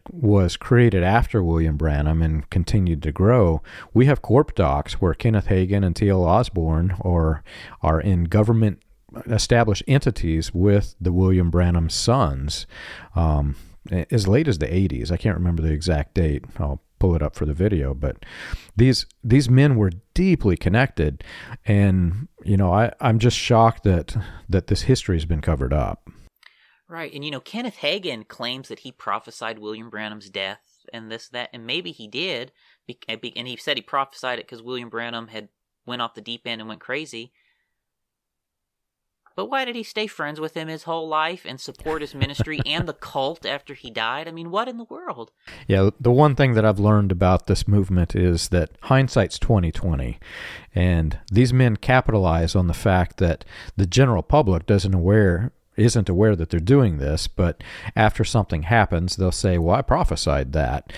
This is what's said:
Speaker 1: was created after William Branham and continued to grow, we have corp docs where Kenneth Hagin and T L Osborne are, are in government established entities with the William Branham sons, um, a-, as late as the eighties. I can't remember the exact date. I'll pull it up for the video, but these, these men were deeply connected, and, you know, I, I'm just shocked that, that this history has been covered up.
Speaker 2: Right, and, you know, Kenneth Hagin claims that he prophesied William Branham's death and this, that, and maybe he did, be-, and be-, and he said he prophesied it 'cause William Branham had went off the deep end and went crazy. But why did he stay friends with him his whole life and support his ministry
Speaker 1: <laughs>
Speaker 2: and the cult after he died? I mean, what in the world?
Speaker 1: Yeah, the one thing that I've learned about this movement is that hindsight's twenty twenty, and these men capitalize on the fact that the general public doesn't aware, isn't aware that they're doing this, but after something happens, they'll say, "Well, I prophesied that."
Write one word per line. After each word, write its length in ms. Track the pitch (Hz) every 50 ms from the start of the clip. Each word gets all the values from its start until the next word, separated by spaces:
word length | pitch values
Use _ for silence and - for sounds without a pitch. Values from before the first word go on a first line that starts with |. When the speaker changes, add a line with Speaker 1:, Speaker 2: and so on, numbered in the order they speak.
| _ -
Speaker 1:
was 460 | - 170 143 104 104 98 95 85 -
created 460 | - - - 127 120 120 117 101 92 85
after 400 | 90 104 117 120 - - 110 90
William 340 | 82 82 82 82 80 76
Branham 460 | 73 78 78 73 71 73 76 80 80 80
and 260 | 80 78 76 - -
continued 520 | - 92 85 - - 110 95 87 82 71 -
to 100 | 78 73
grow, 500 | - 92 104 123 127 104 85 80 80 - - - - - - -
we 140 | 107 127
have 160 | 139 143 - -
corp 320 | - 107 127 - - -
docs 400 | - 92 73 69 71 - - -
where 200 | - 98 90 80
Kenneth 340 | - - 117 110 104 92 -
Hagin 360 | 101 95 92 92 101 101 98
and 120 | 90 82
T 120 | - 107 101
L 160 | 98 92 90
Osborne 720 | 82 90 110 123 - - 87 82 80 80 80 87 95 92 -
are, 420 | - 90 87 85 80 80 80 - - - - - - - - - -
are 180 | 80 80 80
in 240 | - 101 95 87 85
government 580 | 82 87 104 107 107 117 113 110 104 - - _ _ _ _ _ _ - - -
established 560 | - 117 107 - - 123 117 117 110 104 - - -
entities 640 | 135 143 - 127 107 - - 85 80 80 80 - -
with 420 | 87 90 104 101 101 - - - _
the 120 | 90 92 87
William 380 | 90 95 92 95 90 90 85
Branham 380 | 82 87 90 90 87 85 82 80
sons, 800 | - - - - 117 139 113 78 69 67 69 73 - - - - - - - - - - - - -
um, 420 | 85 85 80 78 73 71 71 69 - - - - - _ -
a-, 160 | 92 90 80 - -
as 160 | 117 98 104
late 180 | 101 135 165
as 120 | 156 104 76
the 140 | 73 - 82
eighties. 360 | 92 - 87 147 120 120 76
I 60 | 87
can't 220 | - - 113 92 82
remember 240 | 87 87 85 82 78
the 100 | 80 78
exact 420 | 73 80 87 82 76 71 - _
date. 300 | 98 87 78 73 67 - - - -
I'll 240 | - 73 69 - - _ _ _
pull 160 | - 92 85
it 80 | 80 76
up 120 | 73 -
for 100 | - 80
the 100 | 76 71
video, 380 | 76 92 107 101 80 69 67 69
but 320 | 65 71 67 - - - - - - - - - - - _ -
these, 320 | - 117 131 123 - - - _ _ -
these 280 | 117 117 139 139 117
men 260 | 127 131 139 147 135
were 160 | 110 104 95 82 92 - _ _
deeply 420 | - 185 190 175 - - 104 87
connected, 680 | - - - 180 117 135 135 - - 78 76 69 - - - - - - - - - _
and, 600 | - 104 101 101 101 92 92 90 85 87 104 139 - _ _ -
you 140 | - 104
know, 160 | 95 98 90 87
I, 180 | 104 117 117 - _
I'm 180 | - 127 110 110
just 180 | 107 123 -
shocked 480 | - - - 120 113 113 113 - - -
that, 320 | 101 90 85 78 - - 113 92 - - - - -
that 200 | 95 95 - -
this 140 | 101 - -
history 340 | - 131 - - - 92
has 100 | 82 80
been 160 | 82 85 76 -
covered 320 | - 80 67 67 64 69
up. 340 | 76 64 50 - - _ - - - - - _ _ _ _ _ _ _ _ _ _ _ _
Speaker 2:
Right, 240 | 170 165 160 - -
and, 100 | 143 143
you 80 | 151
know, 100 | 147 127
Kenneth 380 | - - - 220 247 240 - - -
Hagin 440 | 147 170 202 185 170 131 110 107 _
claims 400 | - - 120 120 127 131 127 -
that 100 | 113 -
he 140 | _ 127 123
prophesied 680 | _ - 110 101 110 - 117 - - 117 113 113 107
William 320 | 104 107 110 110 113 117
Branham's 400 | 107 107 107 107 107 107 98 98
death 300 | 92 98 98 95 101 - _ _ _ _ _ -
and 220 | - 117 113 110 110
this, 160 | 117 - -
that, 220 | - 123 120 - -
and 140 | 120 113
maybe 260 | 117 131 170 180 - 147
he 160 | - 113 104
did, 440 | 101 131 170 190 160 120 123 135 _ _ _ _ _ _ _
be-, 120 | - 120 - - -
and 120 | 113 113
be-, 160 | - 120 -
and 100 | - 120
he 100 | 127 123
said 200 | 113 - - 143
he 60 | 131 104
prophesied 560 | - - 139 135 - _ - - 127 123 113
it 100 | - -
'cause 140 | 127 113 113
William 260 | 120 127 123 120 117
Branham 400 | 107 117 117 120 117 117 117 110
had 200 | 113 110 107 101 _ _ _ _ _ _ _
went 160 | 120 123 123
off 140 | 120 117 -
the 60 | 117 104
deep 240 | 117 120 113 _
end 160 | 120 117 113 110
and 60 | 110
went 120 | 107 90
crazy. 520 | - - 127 147 156 - - 113 117 127 _ _ _ _ _ _ _ _ _ _ _ _ _ _ _ _ _ _ _ _ _ _ _ _ _ _ _ _ _ _ _ _ _ _ _ _ _ _ _ _ _
But 160 | - 196 233
why 160 | 277 269 262
did 100 | 240 233
he 60 | 233 220
stay 240 | - - 214 214
friends 340 | 208 - - 156 147 151 151
with 140 | 156 156 -
him 140 | 165 160 156
his 160 | 160 156 -
whole 220 | 170 165 165 160
life 360 | 160 156 156 156 165 180 180 -
and 160 | - 131 135
support 400 | - - - - - 156 156 156
his 140 | 147 139 -
ministry 440 | 139 131 143 143 - - 156 156 143 123
Speaker 1:
<laughs> 40 |
Speaker 2:
and 220 | - 147 170 180 160
the 60 | 147
cult 500 | - - - - 143 135 139 165 - -
after 300 | - 135 143 - - 139
he 160 | - - 127
died? 380 | 110 113 110 113 123 143 160 165
I 20 |
mean, 200 | 165 165 165 170
what 160 | 170 202 240
in 120 | 254 254 233
the 60 | 233
world? 460 | - - 320 359 349 - 120 113 - _ _ _ - - - - -
Speaker 1:
Yeah, 220 | - 95 95 104 - -
the 100 | - 120
one 240 | 123 131 151 151 135
thing 200 | - 143 131 120
that 100 | 110 107
I've 140 | 107 101 98
learned 340 | 101 107 107 104 104 95 92
about 340 | 85 95 90 92 87 -
this 220 | - 95 - - -
movement 480 | 101 101 95 - 92 90 85 - -
is 320 | - 90 90 85 82 - -
that 220 | - 87 80 - - - -
hindsight's 560 | - 131 135 135 127 - 127 98 - - -
twenty 320 | - - 117 101 87 82
twenty, 480 | - - - 92 80 67 64 60 57 - - - - - - - - - - - _
and 440 | 90 90 90 87 82 80 78 78 - - -
these 220 | 95 104 127 127 123
men 240 | 127 131 120 107
capitalize 760 | - - - 127 127 123 - 113 104 92 87 82 82 85 82 -
on 120 | 98 90 85
the 40 | 82
fact 460 | - - 107 92 92 85 - - -
that 260 | 95 85 80 - - - - - - - -
the 100 | - 98
general 360 | 87 87 123 139 131 113 87 82
public 420 | - 139 147 147 98 90 82 -
doesn't 300 | - 104 98 87 98 95
aware, 580 | 90 82 92 104 110 104 95 87 82 110 135 - _ _ _ _
isn't 320 | - 107 117 110 117 95 -
aware 260 | 90 87 107 110 104
that 140 | 82 82 -
they're 100 | - 85
doing 380 | 80 90 131 143 131 104 80
this, 320 | 73 69 69 78 - - -
but 340 | - - 92 85 - - - - - - - - -
after 300 | 113 110 110 - - 113
something 380 | - - 117 101 - - 78 76
happens, 540 | 82 117 113 101 - 95 82 87 90 -
they'll 140 | - 92 90
say, 280 | 85 - - 95 90 87
"Well, 180 | 82 82 92
I 60 | 127 139
prophesied 720 | - 123 165 175 - 87 78 - - 71 69 67 64 71
that." 360 | 78 71 60 67 71 - - -